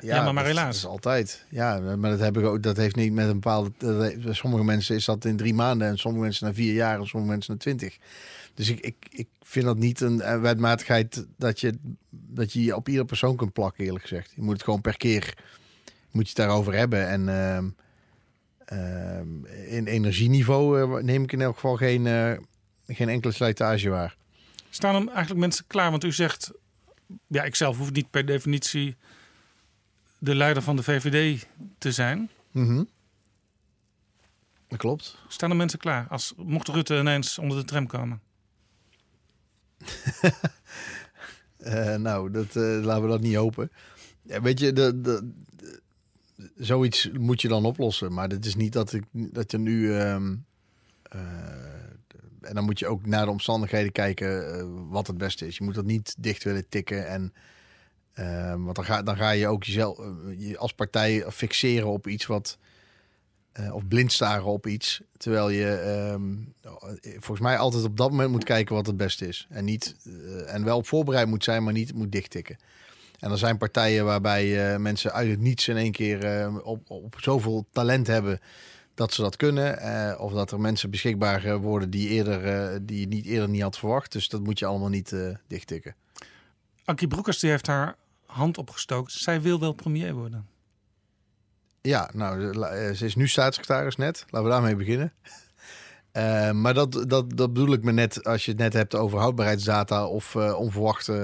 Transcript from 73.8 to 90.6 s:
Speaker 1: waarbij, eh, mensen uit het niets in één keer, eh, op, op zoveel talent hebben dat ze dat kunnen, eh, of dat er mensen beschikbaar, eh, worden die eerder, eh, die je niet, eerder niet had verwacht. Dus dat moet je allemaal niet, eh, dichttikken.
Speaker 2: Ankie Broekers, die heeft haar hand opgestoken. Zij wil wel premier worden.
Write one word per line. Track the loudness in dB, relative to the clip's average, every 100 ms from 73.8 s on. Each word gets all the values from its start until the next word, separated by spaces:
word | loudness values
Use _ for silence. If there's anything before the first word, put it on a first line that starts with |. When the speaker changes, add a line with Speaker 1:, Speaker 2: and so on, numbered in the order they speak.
| 4 4 4
Speaker 1:
waarbij, | 2 2 2 2 2 2
eh, | 0
mensen | 0 -2 -2
uit | 0 0
het | 2
niets | 2 2 0
in | 0
één | 0
keer, | 0 0 0 0
eh, | -2 -2 -4
op, | -6 -10 -10
op | -14 -14 -6
zoveel | 0 0 2 -2 -2
talent | 0 2 2 4
hebben | 2 2 -2 -6 -20 -20 -20 _ -4
dat | -2
ze | 0
dat | -2 0
kunnen, | 0 2 0 -2
eh, | -4 -4 -4 -4
of | -4
dat | -2 -2
er | -2
mensen | 0 0 -2
beschikbaar, | -2 -2 0 2 2 0
eh, | -2
worden | 0 0 0
die | -2 0
eerder, | 0 0 0 0
eh, | -2 -2 -6
die | -6 -6
je | -4
niet, | -4 -2
eerder | -2 0
niet | 0
had | -2 -4
verwacht. | -2 -2 -2
Dus | -6 -6
dat | -4
moet | -4 -2
je | -2
allemaal | -2 0
niet, | -2 -2
eh, | -6 -6 -8 -10
dichttikken. | -12 -8 -10 -12 -20 _ -20 -20 -20 _ _ _ _ -6
Speaker 2:
Ankie | -2 -2
Broekers, | -2 -2 0
die | 2
heeft | 2 0
haar | -2 -2 -6 _ _ _
hand | -2 0 0
opgestoken. | -6 -10 -6 -4 -4 -6
Zij | -2 0
wil | 2 0
wel | 0
premier | -2 -4 -2 -4
worden. | -6 -8 -10 -14 _